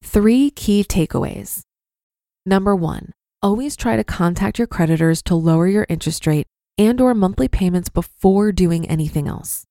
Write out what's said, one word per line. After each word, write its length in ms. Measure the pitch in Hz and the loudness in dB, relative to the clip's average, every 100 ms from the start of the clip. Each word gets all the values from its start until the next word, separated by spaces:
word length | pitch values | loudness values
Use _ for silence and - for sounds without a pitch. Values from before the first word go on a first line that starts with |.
Three 460 | - 208 208 247 285 | 0 2 4 4 2
key 340 | - - 202 | -2 0 0
takeaways. 760 | 202 208 156 - - - 196 - - _ _ _ _ _ _ _ - | 2 -2 -2 -2 -6 -8 -12 -14 -16 _ _ _ _ _ _ _ 0
Number 280 | 190 196 196 | 0 2 0
one, 360 | 160 - - - _ _ | -2 -6 -12 -20 _ _
always 360 | 202 208 277 - | -2 0 -2 -4
try 200 | 240 226 | -2 0
to 80 | |
contact 540 | 214 - 175 175 196 - | -2 -2 -2 0 -4 -2
your 100 | 233 | -6
creditors 520 | - 165 160 165 165 | -2 0 2 2 0
to 120 | - | 0
lower 320 | 170 165 160 175 | 0 2 2 2
your 200 | 202 - | 2 0
interest 380 | 165 - 165 - | -4 -4 -4 -2
rate 200 | 151 - _ _ - | -2 -2 _ _ 0
and 220 | 214 247 | 2 4
or 120 | 254 | 2
monthly 360 | 233 190 196 - | 4 0 0 0
payments 400 | - 185 180 175 | 2 0 0 -2
before 640 | - 165 _ 190 190 214 | -6 -6 _ 2 4 2
doing 360 | 185 180 170 165 | 2 2 0 -2
anything 400 | 156 151 156 143 | -4 -2 -4 -6
else. 360 | - - - - | -8 -10 -12 -12